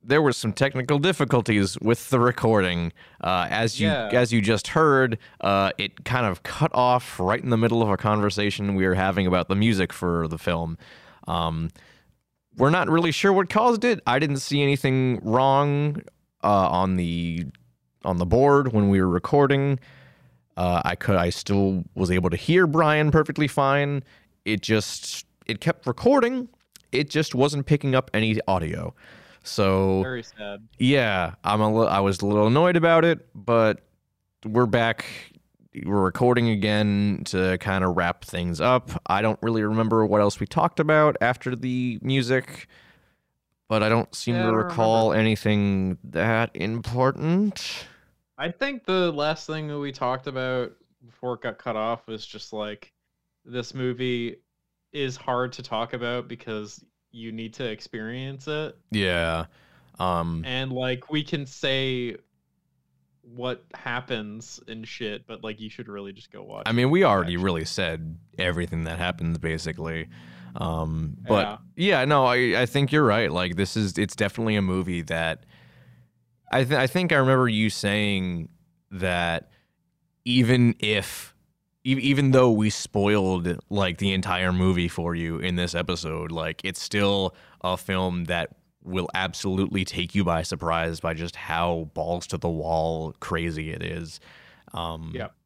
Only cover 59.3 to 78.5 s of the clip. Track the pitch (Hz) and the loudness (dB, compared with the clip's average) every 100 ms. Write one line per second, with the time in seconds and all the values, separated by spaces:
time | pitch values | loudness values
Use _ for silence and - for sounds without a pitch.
59.3 | 82 82 _ _ _ _ _ 92 87 85 | -2 -6 _ _ _ _ _ -2 -2 -2
60.3 | 82 101 127 131 127 127 127 - 151 151 | -6 -6 -6 -6 -6 -4 -6 -6 -6 -4
61.3 | 156 135 - 143 135 131 127 120 101 _ | -8 -8 -6 -4 -2 -2 -4 -6 -10 _
62.3 | _ _ _ _ _ _ _ _ _ 123 | _ _ _ _ _ _ _ _ _ _
63.3 | 120 127 123 _ - 127 123 127 120 107 | -8 -6 -6 _ -14 -6 -6 -6 -8 -8
64.3 | 107 113 - - 110 110 - 110 104 - | -14 -16 -20 -16 -16 -14 -10 -10 -10 -14
65.3 | 110 110 107 110 - 107 101 101 101 - | -14 -12 -12 -14 -16 -14 -14 -14 -16 -20
66.3 | 104 98 104 101 117 127 170 180 98 85 | -20 -16 -8 -2 2 4 4 6 4 2
67.3 | 87 95 85 80 - 87 80 80 82 - | 0 0 -2 -4 -4 -4 -4 -8 -12 -16
68.3 | - 90 87 87 82 82 85 87 87 82 | -4 -2 -2 -4 -4 -6 -4 -4 -4 -4
69.3 | 82 82 80 82 82 82 82 80 - - | -4 -4 -4 -6 -8 -8 -8 -10 -16 -20
70.3 | - - - 85 80 80 80 80 - - | -20 -18 -8 -4 -4 -4 -4 -6 -8 0
71.3 | 107 101 107 - - 190 165 131 147 127 | 0 0 -6 -16 -4 0 2 2 2 4
72.3 | 123 123 95 123 143 139 151 135 104 101 | 2 2 2 0 0 2 4 4 4 2
73.3 | 85 90 87 95 113 104 90 98 - 101 | -2 -2 -2 -2 0 -2 0 -4 -2 -4
74.3 | - 113 107 95 92 92 87 78 82 82 | -2 -2 0 0 -2 -2 -6 -4 -4 -4
75.3 | 78 _ - - _ - - _ _ _ | -6 _ -20 -20 _ -20 -20 _ _ _
76.3 | _ - 127 127 143 131 185 180 151 131 | _ -4 -2 0 0 0 0 2 2 4
77.3 | 131 123 107 110 - 104 104 104 98 92 | 4 2 2 0 -2 -2 0 0 0 -2
78.3 | 87 80 | -6 -8